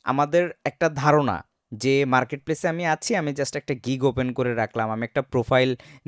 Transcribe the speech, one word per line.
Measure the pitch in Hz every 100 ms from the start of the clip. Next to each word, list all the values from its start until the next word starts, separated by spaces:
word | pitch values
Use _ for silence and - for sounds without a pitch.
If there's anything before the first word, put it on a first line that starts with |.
আমাদের | - 135 147 170 175 - -
একটা | - 165
ধারণা | 143 147 147 135 87 - _ _
যে | 110 127 139 139
মার্কেটপ্লেসে | 127 113 139 - 156 175
আমি | 165 175
আছি, | 156 - 208
আমি | 151
just | 139 139 147
একটা | -
গিগ | 127 123 131
ওপেন | 131 127 127
করে | 120 123 117
রাখলাম, | 107 117 110
আমি | 110
একটা | 113 143
প্রোফাইল | 131 131 117 131 131 123 - -